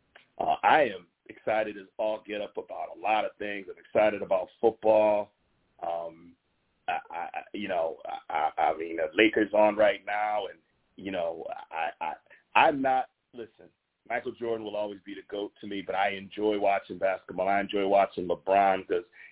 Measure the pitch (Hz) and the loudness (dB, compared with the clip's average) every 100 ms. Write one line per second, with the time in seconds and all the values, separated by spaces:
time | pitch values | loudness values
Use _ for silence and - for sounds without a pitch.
0 | _ - _ - 85 73 101 151 127 92 | _ -20 _ -6 -4 0 4 4 4 -4
1 | 87 _ - - 123 110 107 101 95 - | -16 _ -20 -10 -2 -2 -2 -8 -12 -4
2 | 107 107 95 104 104 - - 87 82 80 | -4 -4 -6 -8 -8 -10 -12 -10 -12 -6
3 | 98 110 98 - 104 101 90 - - 110 | -2 0 -2 -6 -8 -8 -12 -18 -2 2
4 | 107 101 98 92 92 _ 113 - 107 110 | 4 2 0 -2 -2 _ 0 4 4 6
5 | 107 104 101 _ _ _ _ _ 85 85 | 6 2 -2 _ _ _ _ _ -8 -6
6 | 85 82 85 _ _ _ _ _ - 82 | -8 -14 -20 _ _ _ _ _ -6 -6
7 | - 85 82 - - 101 98 90 82 - | -6 -10 -10 -10 -12 -10 -4 -2 -4 -6
8 | - - - 78 78 - 78 80 82 82 | -12 -12 -6 -2 -2 0 0 0 -6 -4
9 | 78 85 110 110 101 104 107 104 104 98 | -2 4 4 4 0 4 4 4 2 2
10 | 101 104 107 107 92 80 _ _ _ - | -4 -4 -2 -4 -6 -10 _ _ _ -14
11 | 95 92 85 82 - - - 80 78 - | -8 -4 -4 -6 -10 -14 -10 -6 -6 -6
12 | 80 - _ - _ 113 156 143 131 131 | -8 -10 _ -20 _ 4 4 2 0 -2
13 | - _ _ 123 107 _ 85 _ _ _ | -4 _ _ -18 -18 _ -20 _ _ _
14 | 113 120 123 107 117 113 107 104 104 101 | -10 -8 -8 -6 -4 -4 -6 -6 -6 -8
15 | 101 95 - 101 101 _ 104 98 92 92 | -14 -16 -10 -8 -8 _ -10 -8 -4 -2
16 | 101 98 98 - 107 104 98 98 - 90 | -2 -2 -10 -2 0 2 2 0 -2 -2
17 | 95 92 - 90 95 101 98 101 95 98 | -2 -2 -6 -4 0 0 0 0 4 4
18 | 95 - 90 85 95 98 98 95 92 90 | 4 0 -4 -2 2 4 6 4 0 -4
19 | - - - | -4 -16 -20